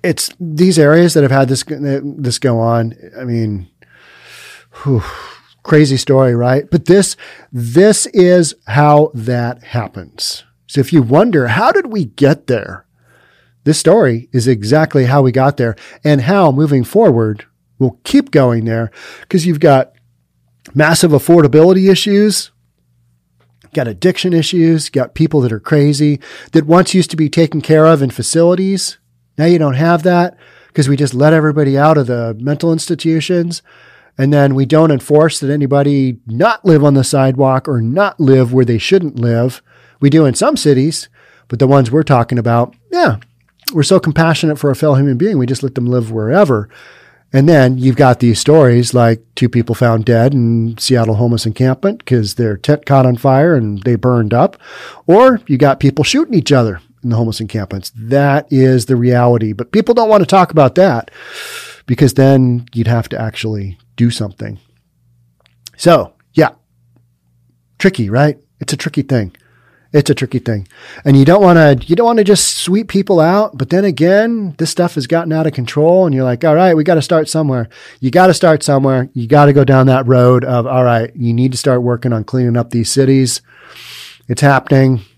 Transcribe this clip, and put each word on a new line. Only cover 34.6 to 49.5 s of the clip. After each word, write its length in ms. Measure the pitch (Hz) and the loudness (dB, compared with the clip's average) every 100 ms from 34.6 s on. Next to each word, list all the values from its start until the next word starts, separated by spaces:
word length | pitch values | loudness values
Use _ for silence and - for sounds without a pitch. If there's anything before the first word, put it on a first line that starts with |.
| 135 | 0
don't 260 | 156 160 | 2 2
enforce 480 | 139 - 147 160 - | 0 0 2 2 -2
that 120 | 135 | -4
anybody 680 | 147 139 143 143 143 131 120 - | -4 0 0 0 0 -2 -6 -10
not 400 | 113 208 220 196 | -2 -2 0 2
live 180 | 156 | 4
on 120 | 147 139 | 4 2
the 80 | |
sidewalk 640 | 127 143 135 131 135 131 131 | 0 0 0 0 0 0 -2
or 140 | 127 | -4
not 380 | 113 135 202 - | -2 -2 -2 0
live 320 | 143 131 123 | 2 2 2
where 140 | 127 123 | 0 0
they 140 | 113 | -2
shouldn't 400 | - 190 165 - | 0 0 -2 -4
live. 420 | 117 117 123 - _ _ _ _ | -2 -2 -4 -6 _ _ _ _
We 100 | 143 | 2
do 160 | 156 147 | 2 2
in 80 | |
some 240 | 117 262 302 | 0 -2 -2
cities, 500 | 151 131 143 160 - _ _ _ _ | 0 0 0 -6 -14 _ _ _ _
but 120 | 117 | -2
the 80 | 131 | 2
ones 240 | 139 117 | 2 2
we're 120 | 139 | -2
talking 360 | 151 131 117 123 | 0 0 0 -2
about, 360 | 117 117 123 _ _ | 0 0 -2 _ _
yeah, 260 | 359 339 104 _ _ _ _ - | -2 -2 -2 _ _ _ _ -8
we're 100 | 165 | -4
so 160 | 143 190 | 0 0
compassionate 580 | - 147 165 160 160 147 | 0 -2 0 0 -2 -2
for 140 | 147 | -2
a 40 | 131 | -2
fellow 200 | 156 135 | 0 0
human 220 | 139 123 | 0 0
being, 200 | 190 180 | -2 -2
we 80 | 123 | -2
just 180 | 131 | -4
let 120 | 135 127 | -6 -6
them 100 | 120 | -2
live 260 | 123 110 | -2 -4
wherever. 580 | 113 107 165 196 117 107 - - - _ _ _ | -6 -2 0 2 0 -4 -16 -20 -20 _ _ _
And 160 | 135 143 | 0 4
then 280 | 160 127 131 | 4 2 0
you've 200 | 131 120 | -2 2
got 240 | 135 120 | 2 2
these 180 | 120 113 | 0 0
stories 540 | - 156 135 120 120 | 2 4 4 2 0
like 280 | 123 117 117 _ - | 0 0 0 _ -4
two 140 | |
people 260 | 123 | -2